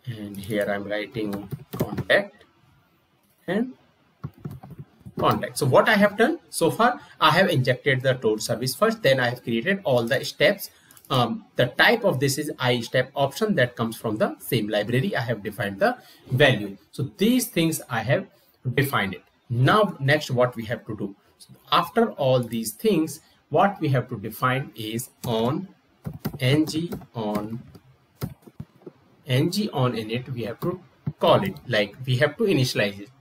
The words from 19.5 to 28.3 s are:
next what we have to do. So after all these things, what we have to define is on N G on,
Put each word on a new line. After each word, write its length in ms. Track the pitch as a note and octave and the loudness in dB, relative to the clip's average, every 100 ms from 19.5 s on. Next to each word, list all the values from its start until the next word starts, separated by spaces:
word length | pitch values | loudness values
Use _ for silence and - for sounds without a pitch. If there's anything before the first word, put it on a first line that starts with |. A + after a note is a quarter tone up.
| A#2 C#3 G#3 G3+ - | 2 4 4 2 0
next 320 | C3+ D3+ D3+ | 0 0 0
what 240 | B2 B2 A#2 | 0 0 0
we 100 | A2+ | -8
have 200 | A#2 - | -8 -8
to 80 | G#2 | -8
do. 200 | G2+ - _ _ | -8 -10 _ _
So 160 | - - - | -20 -20 0
after 400 | D#3+ F3 - A3+ | 0 2 0 0
all 260 | - C3+ B2+ | 0 2 2
these 320 | A#2 A#2 A2+ | 0 -4 -6
things, 480 | - A3 F3 D#3+ - _ _ _ | -2 0 2 0 -6 _ _ _
what 300 | D3+ G3 G3 | 2 2 0
we 80 | D3+ | 0
have 200 | C3 A2+ | 0 -2
to 80 | G#2+ | -10
define 540 | A2 A2 C3 C3 D3 - | -10 -4 -2 -2 -4 -10
is 340 | G#2+ A2+ - _ B2+ | -6 -6 -8 _ -4
on 420 | A2 A#2 E3 F#3+ _ _ _ - - - - | 0 0 -2 -6 _ _ _ -14 -10 -10 -2
N 260 | B2+ D3+ D3+ | 2 2 2
G 260 | D#3 E3+ F#3+ - | -2 -6 -8 -10
on, 480 | A#2+ G#2+ G#2 G#2+ A#2 - - _ _ _ _ - | -6 -4 -4 -6 -10 -14 -20 _ _ _ _ -10